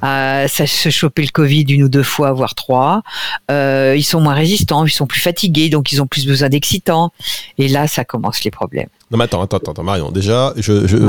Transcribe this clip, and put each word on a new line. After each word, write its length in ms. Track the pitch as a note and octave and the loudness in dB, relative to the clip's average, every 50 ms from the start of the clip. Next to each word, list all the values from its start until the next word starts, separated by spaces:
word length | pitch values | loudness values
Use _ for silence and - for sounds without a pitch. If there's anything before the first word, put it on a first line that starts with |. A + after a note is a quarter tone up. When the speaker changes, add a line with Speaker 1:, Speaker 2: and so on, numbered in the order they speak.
| - | -4
Speaker 1:
à, 360 | C3+ C#3 C3+ C3+ C3+ C3+ C#3 | -2 -2 -2 -2 -2 0 0
à 80 | C#3 C3+ | -2 -2
se 400 | - - D#3 C#3+ - - - E3+ | 0 0 -2 0 0 -2 0 0
choper 320 | C#3+ - - D3+ - - D3 | 0 0 0 0 0 -2 -2
le 60 | C#3+ | -2
covid 320 | - - D#3 C#3 C#3 D3+ D3+ C3+ | 0 2 2 4 4 2 2 4
une 160 | C#3+ C#3+ C#3 | 4 4 4
ou 40 | C3+ | 4
deux 140 | B2+ C#3 C3+ | 4 2 0
fois, 300 | - - - D3 C#3 C3+ | 0 0 0 0 0 0
voire 240 | B2+ C3 A2 - | 0 -2 -4 -4
trois. 460 | - - - B2+ B2+ C3 D3 F3+ G#3+ A3 - - - - - - - - - C#3 | -6 -4 0 2 2 2 2 2 0 -2 -6 -10 -10 -8 -8 -8 -8 -6 -4 -2
Euh, 420 | C#3+ C#3 C#3 C3+ C3+ C3+ C3+ C3+ | 0 0 0 2 2 2 2 2
ils 60 | D3 C#3+ | 2 0
sont 180 | - - E3 | 0 0 2
moins 140 | D#3 D3 C#3 | 2 2 2
résistants, 500 | C#3+ D#3 E3 G3+ G#3 - - D#3+ D3 D#3+ | 2 2 2 2 0 0 0 2 2 2
ils 60 | D3+ | 2
sont 160 | - - D3 | 0 0 -2
plus 140 | B2+ - - | -4 -2 -2
fatigués, 480 | - F3 F3 - - G3 D#3+ D3 D#3 D#3+ | -2 -2 -2 -2 -2 0 2 2 2 2
donc 240 | D3+ D3+ C3+ - - | 2 0 0 0 0
ils 100 | C#3 C#3+ | -2 -2
ont 60 | C3 | -2
plus 180 | - D3 C3+ | -2 -4 -2
besoin 220 | C3+ C#3 C3 C#3+ C#3 | 0 0 2 2 2
d'excitants. 640 | C3+ D3 - - A#3+ F#3+ - - E3+ D#3+ E3+ E3+ - - - - - - - - - - | 2 0 0 -2 -2 -2 0 0 2 2 2 0 -2 -6 -10 -10 -10 -10 -10 -8 -4 -2
Et 100 | C3+ C3+ | 0 2
là, 180 | C3+ C#3+ D3 | 2 2 0
ça 180 | D3 - - B2+ | 0 -2 -4 -4
commence 380 | - - A#2 G2+ F2+ - - - | -4 -6 -6 -4 -4 -4 -4 -4
les 80 | G#2+ | -6
problèmes. 380 | - - - - - C2 - - - _ _ - A#2+ | -6 -6 -8 -6 -6 -6 -8 -8 -10 _ _ -6 -4
Speaker 2:
Non, 60 | A2 | -2
mais 60 | A#2 | -2
attends, 180 | A#2+ - F2 F#2 | -2 -2 -2 -2
attends, 160 | G2 - F#2+ | -2 -4 -4
attends, 120 | - - | -4 -6
attends, 140 | D#2 - E2 | -8 -6 -4
Marion. 260 | F2+ G2+ F#2 D#2 - | -4 -4 -2 -4 -4
Déjà, 420 | - F#2+ F#2+ G2+ A2+ B2 C3 C3+ - | -4 -2 0 0 0 0 0 -2 -2
je, 320 | A#2 G#2+ - G#2 G2+ G#2 F#2 | -4 -2 0 2 2 2 4
je, 80 | F#2 A#2 - | 4 4 4